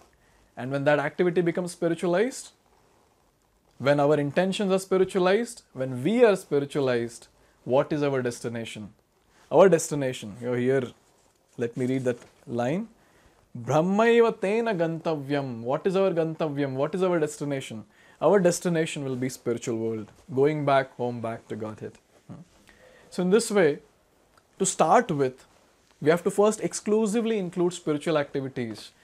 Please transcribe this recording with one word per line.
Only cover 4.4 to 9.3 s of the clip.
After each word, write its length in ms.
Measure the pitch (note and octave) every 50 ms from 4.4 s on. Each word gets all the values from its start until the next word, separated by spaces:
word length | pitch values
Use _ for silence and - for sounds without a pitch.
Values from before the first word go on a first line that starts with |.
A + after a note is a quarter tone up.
| F3+ F#3+ F#3+ - G#3+ F#3+ F#3+
are 60 | F#3+
spiritualized, 840 | F#3+ - F#3+ F#3 F#3+ F#3 - G3 F3+ F3+ G3 A3 A#3+ A#3 - - _ _ -
when 300 | C3 C3 C3 C3 B2 B2+
we 220 | E3 A3 B3 B3
are 120 | A3 G3
spiritualized, 920 | F3+ - - D3+ C#3+ C#3 C#3 - D3+ C#3 C3 B2 A#2+ A#2 A#2 - - - _ _ _ _ _ _ _ -
what 280 | - A#2+ C#3 - - E3
is 100 | D3 D3
our 200 | C#3+ C3+ C3 B2+
destination? 680 | B2 A#2 - - B2 A#2 A#2 A2+ A2 - A2+ G#2 G2 - _ _ _ _ _ _ _